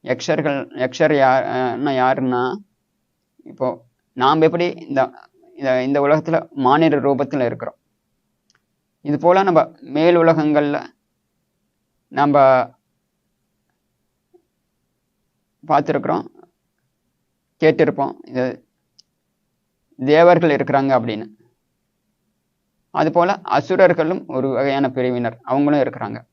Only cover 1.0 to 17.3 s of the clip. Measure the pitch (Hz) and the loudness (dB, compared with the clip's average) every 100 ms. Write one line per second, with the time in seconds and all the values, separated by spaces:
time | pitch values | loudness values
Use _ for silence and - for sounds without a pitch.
1 | 156 147 131 131 98 127 127 117 143 131 | 0 2 2 2 -2 -4 -6 -4 -4 0
2 | 127 131 127 123 127 202 - _ _ _ | 0 0 -2 -2 -4 -6 -14 _ _ _
3 | _ _ _ _ - - 127 - _ _ | _ _ _ _ -20 -8 -8 -8 _ _
4 | _ 131 131 156 160 170 175 - - 135 | _ 0 2 4 2 0 -4 -6 -6 -4
5 | 127 - _ _ _ - 135 127 127 143 | -4 -6 _ _ _ -8 -2 -2 0 0
6 | 143 156 156 165 - 139 127 147 160 143 | 0 0 0 -4 -4 -2 0 2 2 2
7 | 139 131 139 143 120 117 117 _ _ _ | 0 -2 -2 -4 -4 -6 -12 _ _ _
8 | _ _ _ _ _ _ _ _ _ _ | _ _ _ _ _ _ _ _ _ _
9 | 147 147 165 185 196 160 - - - 143 | -6 0 2 2 4 2 0 -8 -8 0
10 | 165 175 165 160 151 147 147 143 - _ | 2 4 4 2 2 0 0 -4 -8 _
11 | _ _ _ _ _ _ _ _ _ _ | _ _ _ _ _ _ _ _ _ _
12 | _ 135 147 143 135 127 120 _ _ _ | _ -2 2 4 6 4 0 _ _ _
13 | _ _ _ _ _ _ _ _ _ _ | _ _ _ _ _ _ _ _ _ _
14 | _ _ _ 349 _ _ _ _ _ _ | _ _ _ _ _ _ _ _ _ _
15 | _ _ _ _ _ _ - 147 147 143 | _ _ _ _ _ _ 0 0 0 -4
16 | - 170 - _ _ _ _ _ _ _ | -2 -6 -6 _ _ _ _ _ _ _
17 | _ _ _ | _ _ _